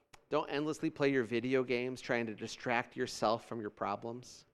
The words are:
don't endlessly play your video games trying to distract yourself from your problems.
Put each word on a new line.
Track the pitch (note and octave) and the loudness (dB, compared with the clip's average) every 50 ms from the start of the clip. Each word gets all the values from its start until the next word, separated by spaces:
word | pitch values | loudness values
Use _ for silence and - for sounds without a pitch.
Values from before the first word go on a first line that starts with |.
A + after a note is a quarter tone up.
| _ _ - - _ - | _ _ -20 -18 _ -2
don't | C#3+ D3+ D#3+ - | 0 0 0 0
endlessly | C#3 C#3+ D3+ D#3 D3 D3+ D#3+ D#3+ | -2 -2 0 -2 -2 -2 -2 -4
play | D#3 - D3 C#3 | 0 2 4 4
your | C#3 C3 A#2 | 4 4 2
video | G#2 A#2+ A#2 A#2 B2+ C3 C3 B2+ | 2 2 0 2 2 2 2 4
games | B2 B2+ A#2+ B2 C3 C3 B2 | 2 0 0 0 -2 -4 -4
trying | - - C3 A#2+ A#2 | -2 0 0 0 0
to | A2+ G#2+ | -2 -4
distract | - A2+ A2 - - - C3 A#2 A#2+ B2 - - | -6 -6 -8 -6 -4 0 2 2 2 2 0 -2
yourself | B2+ B2+ A#2+ - - A#2+ G#2+ A2+ A2+ - | -4 -4 -2 0 2 4 4 4 2 0
from | - A#2 A#2 | -4 -6 -4
your | G#2+ G#2 | -4 -6
problems. | - - G#2+ G2 G2+ G#2 - A#2 A#2 B2 A#2+ - - - - _ | -4 -4 -2 -2 -2 -2 -4 -6 -8 -10 -12 -16 -18 -20 -20 _